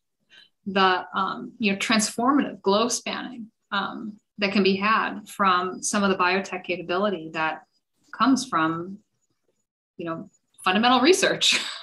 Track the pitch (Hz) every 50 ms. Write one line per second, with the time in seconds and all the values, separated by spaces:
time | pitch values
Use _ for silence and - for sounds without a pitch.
0 | _ _ _ _ _ _ - - - _ _ _ _ 208 185 196 190 190 180 180
1 | - - - 196 190 190 - - - - - - 226 202 196 196 - - 226 214
2 | 214 - - - 240 254 285 277 208 - - - - 196 196 214 233 240 - -
3 | - 214 - - - - - 233 214 214 _ _ _ _ 208 202 190 - - -
4 | - 214 - - _ _ _ - 208 196 196 208 190 190 196 190 - - - 196
5 | 175 - 196 208 - - - - 202 190 180 180 180 185 180 - - - - 208
6 | 202 196 185 - 180 175 180 196 190 - 185 185 - - 180 175 165 170 175 180
7 | 202 214 190 165 160 160 160 165 156 156 156 - - _ _ _ _ _ _ _
8 | _ _ - - 170 254 269 - - - - 165 160 160 165 170 175 190 196 208
9 | _ _ _ _ _ _ _ _ _ _ _ _ _ _ _ _ _ _ _ -
10 | 170 165 165 170 196 - _ _ _ _ _ _ - 185 185 208 233 247 254 254
11 | 247 311 381 - - - 165 156 - - - - - - - -